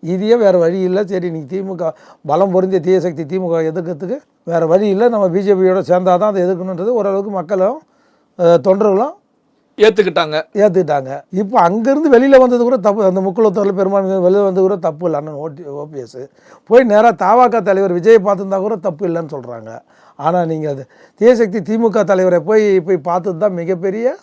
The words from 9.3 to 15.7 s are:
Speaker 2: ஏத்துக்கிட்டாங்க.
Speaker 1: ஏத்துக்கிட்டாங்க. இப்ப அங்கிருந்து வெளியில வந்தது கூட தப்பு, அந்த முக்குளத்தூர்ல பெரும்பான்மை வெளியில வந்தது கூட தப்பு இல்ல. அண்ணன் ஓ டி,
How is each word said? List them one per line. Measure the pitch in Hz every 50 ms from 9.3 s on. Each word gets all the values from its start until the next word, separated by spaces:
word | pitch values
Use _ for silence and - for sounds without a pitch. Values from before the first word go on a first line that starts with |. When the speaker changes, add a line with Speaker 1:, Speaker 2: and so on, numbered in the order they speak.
| _ _ _ _ _ _ _ _ _ -
Speaker 2:
ஏத்துக்கிட்டாங்க. | 208 220 208 196 208 180 165 175 170 151 151 156 156 _ _ 208
Speaker 1:
ஏத்துக்கிட்டாங்க. | 202 214 175 190 180 147 151 143 131 131 135 143 - _ - 185
இப்ப | 214 190 220 240
அங்கிருந்து | 180 170 185 220 226 240 269 294 320 320
வெளியில | 269 233 254 277 269 262
வந்தது | 254 254 247 240 240
கூட | 240 262
தப்பு, | 254 175 214 202 214 214
அந்த | 190 180 190
முக்குளத்தூர்ல | 190 196 185 180 220 214 185 214 202 196 196
பெரும்பான்மை | 180 196 190 196 202 196 190 190 190 180
வெளியில | 180 185 202 202
வந்தது | 196 185 185 190
கூட | 190 180 175 165
தப்பு | 170 156 151 175
இல்ல. | 175 160 143
அண்ணன் | 147 156 151 139 147
ஓ | 165
டி, | 147 135 175 147